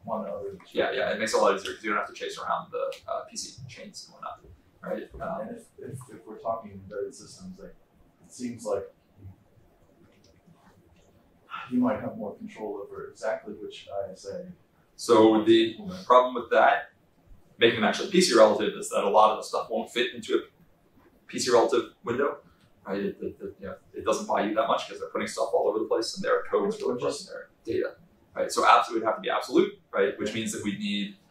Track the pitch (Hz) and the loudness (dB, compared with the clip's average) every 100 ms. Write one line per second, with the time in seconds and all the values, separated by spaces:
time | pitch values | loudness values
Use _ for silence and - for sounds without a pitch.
0 | - 107 - - - - - - - - | -6 -8 -6 -8 -10 -14 -6 -2 0 0
1 | - 104 110 120 107 95 - - 110 98 | -2 -2 0 4 4 2 -4 -8 -4 -2
2 | - - - - - - - - - - | -4 -8 -10 -8 -4 -4 -4 -6 -6 -6
3 | - - - 226 - - - - - - | -8 -8 -8 -12 -14 -14 -18 -16 -18 -18
4 | - - - - - - _ _ - - | -20 -14 -14 -14 -20 -20 _ _ -8 -8
5 | - 156 165 - - - - - - - | -8 -10 -8 -8 -8 -12 -16 -16 -14 -14
6 | - - 110 104 113 113 104 98 92 104 | -16 -18 -16 -8 -6 -6 -8 -16 -12 -8
7 | 98 - 101 - 92 - 95 - _ _ | -8 -10 -20 -18 -16 -16 -18 -20 _ _
8 | _ _ - - 123 113 107 98 - _ | _ _ -20 -10 -10 -8 -4 -4 -6 _
9 | _ _ 98 95 _ _ _ _ _ _ | _ _ -20 -20 _ _ _ _ _ _
10 | - _ _ _ _ _ - _ _ _ | -20 _ _ _ _ _ -20 _ _ _
11 | _ _ _ _ _ - - 123 123 107 | _ _ _ _ _ -14 -2 2 2 0
12 | 120 110 104 - 104 - 107 101 101 98 | -6 -8 -10 -10 -16 -10 -10 -8 -10 -14
13 | - - 110 110 110 104 101 - - 101 | -14 -6 -4 -4 -8 -12 -14 -14 -10 -8
14 | 95 92 98 90 90 - _ _ _ - | -8 -10 -12 -12 -12 -18 _ _ _ -12
15 | - 117 110 107 110 113 113 - 98 90 | 4 8 8 6 6 6 6 -2 -12 -12
16 | - 123 127 123 - 120 - - - _ | 6 8 8 -2 2 6 6 4 -2 _
17 | _ _ _ - _ - 120 117 107 - | _ _ _ -20 _ 2 2 4 0 0
18 | - 185 - 113 110 - - - - - | 2 4 6 8 8 8 0 -4 -4 0
19 | 101 - 107 - - - - 110 113 120 | 4 6 6 4 -4 -6 -4 -6 -4 -4
20 | 123 - - - - _ _ _ _ _ | -4 -6 -4 -4 -4 _ _ _ _ _
21 | _ _ - - 120 120 117 120 110 _ | _ _ -12 -6 4 4 6 2 0 _
22 | 117 120 143 - - _ _ _ - 196 | -6 -2 -2 -4 -16 _ _ _ -8 -4
23 | 101 - - - 98 - 95 - _ - | -4 -6 -10 -10 -14 -12 -14 -14 _ -6
24 | - - 107 104 101 107 - - - - | -2 -2 0 -2 0 0 0 -2 -4 -12
25 | - - 104 - - 117 107 107 - 113 | -8 -6 -6 -4 0 2 2 0 0 0
26 | - 98 - - - - 98 - 131 123 | -2 -4 0 0 0 0 0 -2 -2 -2
27 | 143 - - - - _ - 107 - - | -4 -4 -10 -14 -16 _ -4 -4 -4 -8
28 | - _ _ - - 117 - 120 117 113 | -20 _ _ -6 -2 2 6 6 4 -2
29 | 107 98 95 - - 151 208 - _ 107 | -2 -2 -2 -2 2 4 4 -2 _ 0
30 | 98 - 104 113 107 - 101 98 104 101 | 0 0 -6 -4 -4 -4 -6 -4 -4 -2
31 | 98 - _ | -4 -10 _